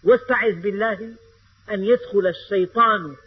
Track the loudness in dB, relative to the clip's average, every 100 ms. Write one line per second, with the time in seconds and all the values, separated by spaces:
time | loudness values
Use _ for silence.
0 | 6 4 4 -2 0 -2 -6 -4 -4 -4
1 | -10 -18 _ _ _ _ -10 -6 0 0
2 | 2 0 0 -4 -4 -2 -2 2 2 2
3 | -4 -16